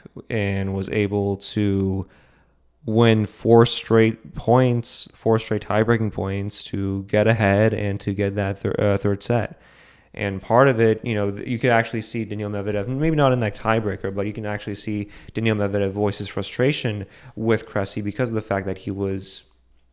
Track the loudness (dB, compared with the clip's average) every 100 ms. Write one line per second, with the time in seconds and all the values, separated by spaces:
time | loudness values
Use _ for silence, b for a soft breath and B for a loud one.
0 | -20 -18 -8 -4 -2 -2 -2 -4 -2 0
1 | 0 0 0 -2 -4 0 2 2 2 -2
2 | -6 b b b b b _ _ -2 4
3 | 6 6 2 -2 6 8 6 2 2 4
4 | 4 2 -10 -8 2 4 4 2 -4 -10
5 | -14 -6 0 0 0 -6 -2 0 2 2
6 | 0 -4 -4 -4 -6 -8 -8 -4 -2 -4
7 | 0 2 4 4 4 4 4 2 -4 -4
8 | -4 -2 -2 -2 -4 -4 -4 0 2 2
9 | 0 -2 0 -2 -2 -10 b b b b
10 | b -8 -6 -6 2 6 6 6 4 2
11 | -2 -2 -2 -4 -6 -2 2 2 2 -4
12 | -6 -6 -6 -6 -6 -6 -4 -4 -4 -2
13 | 0 2 4 2 0 -2 0 0 0 -4
14 | -6 -4 -6 -6 -6 -8 -8 -8 -6 -4
15 | -6 B B -2 0 2 0 0 0 0
16 | -2 -2 -6 -8 -6 0 0 0 -2 -4
17 | -8 B B B 0 0 0 -4 -4 -4
18 | -6 -4 -2 -4 -2 -4 -4 -6 -6 -6
19 | -4 -6 -8 -12 -16 _ _ _ _